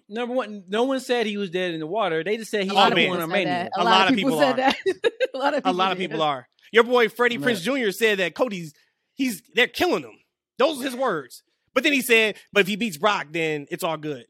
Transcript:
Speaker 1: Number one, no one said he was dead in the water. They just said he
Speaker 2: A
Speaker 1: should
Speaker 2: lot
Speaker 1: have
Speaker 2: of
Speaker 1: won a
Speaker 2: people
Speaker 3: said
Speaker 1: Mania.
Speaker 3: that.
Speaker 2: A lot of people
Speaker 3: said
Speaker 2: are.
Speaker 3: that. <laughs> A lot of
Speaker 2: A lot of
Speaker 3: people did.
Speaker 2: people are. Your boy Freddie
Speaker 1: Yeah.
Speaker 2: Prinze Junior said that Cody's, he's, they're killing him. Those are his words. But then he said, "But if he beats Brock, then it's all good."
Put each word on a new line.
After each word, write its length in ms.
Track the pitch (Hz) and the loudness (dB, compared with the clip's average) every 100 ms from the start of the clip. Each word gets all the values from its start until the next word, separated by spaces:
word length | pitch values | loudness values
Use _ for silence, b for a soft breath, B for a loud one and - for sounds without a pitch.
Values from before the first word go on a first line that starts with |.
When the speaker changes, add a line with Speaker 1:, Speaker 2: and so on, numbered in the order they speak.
| _ | _
Speaker 1:
Number 240 | 208 240 | -8 -4
one, 280 | 254 214 208 180 | -4 -6 -12 -6
no 160 | 208 | -2
one 160 | 262 269 | 0 -2
said 260 | 254 240 220 | -2 -2 -2
he 100 | 202 | -4
was 140 | 196 | -4
dead 240 | 180 180 | -4 -4
in 60 | 160 | -4
the 60 | 156 | -6
water. 360 | 208 196 160 | -2 0 -2
They 140 | 165 226 | -2 -4
just 140 | 208 | -4
said 120 | 214 | -4
he 60 | 190 | 0
Speaker 2:
A 20 | |
Speaker 1:
should 60 | 196 | 4
Speaker 2:
lot 200 | 196 170 | 4 4
Speaker 1:
have 20 | |
Speaker 2:
of 100 | 160 | 2
Speaker 1:
won 100 | 175 | 0
a 20 | |
Speaker 2:
people 40 | 165 | -2
Speaker 3:
said 160 | 185 180 | -2 -2
Speaker 1:
Mania. 240 | 180 180 | -2 -4
Speaker 3:
that. 60 | 190 | 0
Speaker 2:
A 40 | |
lot 240 | 226 190 190 | 4 6 4
of 60 | 220 | 2
people 220 | 262 - | 2 2
Speaker 3:
said 140 | 277 | 2
Speaker 2:
are. 40 | 254 | 2
Speaker 3:
that. 200 | 262 - 392 | 0 0 -4
<laughs> 480 | 359 - - 523 | -2 -2 -2 -6
A 40 | 269 | -2
lot 160 | 277 | -2
of 80 | 294 190 | 0 0
Speaker 2:
A 60 | |
lot 200 | 180 190 | 0 0
of 60 | 180 | 0
Speaker 3:
people 120 | 185 | -4
did. 40 | |
Speaker 2:
people 80 | 160 | -2
are. 260 | 156 135 - _ b | 0 -2 -8 _ b
Your 120 | 208 | 2
boy 240 | 240 247 220 | 4 4 2
Freddie 260 | - 240 233 | 2 -2 0
Speaker 1:
Yeah. 40 | 247 | -2
Speaker 2:
Prinze 160 | 214 | -2
Junior 280 | 175 277 220 | -2 -2 -2
said 260 | 180 220 202 | 2 2 2
that 160 | 175 | -2
Cody's, 380 | - 262 190 160 - _ _ _ | -2 -2 -2 -12 -16 _ _ _
he's, 280 | - 262 190 _ | -4 -4 -4 _
they're 120 | 202 240 | -2 0
killing 380 | - 349 220 | 0 0 0
him. 140 | 120 101 _ _ _ _ | -4 -18 _ _ _ _
Those 220 | 277 285 | 0 0
are 40 | |
his 100 | 269 247 | -8 -4
words. 460 | 262 165 120 - _ _ _ | -2 -4 -8 -20 _ _ _
But 80 | 262 | -2
then 100 | 285 | 2
he 100 | 277 | 0
said, 340 | 240 226 220 B B | 4 4 4 B B
"But 80 | 202 | 0
if 60 | 190 | 2
he 80 | 208 | 0
beats 200 | 226 147 | -4 0
Brock, 320 | 208 196 147 | 0 0 -4
then 360 | 165 160 151 143 | -4 -2 -4 -6
it's 120 | 170 | -6
all 120 | 180 156 | -4 -4
good." 280 | 151 135 113 | -8 -10 -14